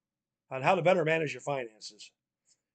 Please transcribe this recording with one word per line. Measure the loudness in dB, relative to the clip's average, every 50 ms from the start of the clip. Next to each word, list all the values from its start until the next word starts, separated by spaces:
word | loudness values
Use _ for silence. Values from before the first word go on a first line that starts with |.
| _ _ _ _ _ _ _ _ _ -10
on | -6 -2
how | 2 2 2
to | 4
better | 4 4 4 4 2
manage | 2 0 0 -2 -4 -6
your | -8
finances. | -6 -4 -4 -4 -6 -10 -12 -18 -18 -18 -18 -18 -20 -20 _ _ _ _ _ _ _ _ _ _ _ _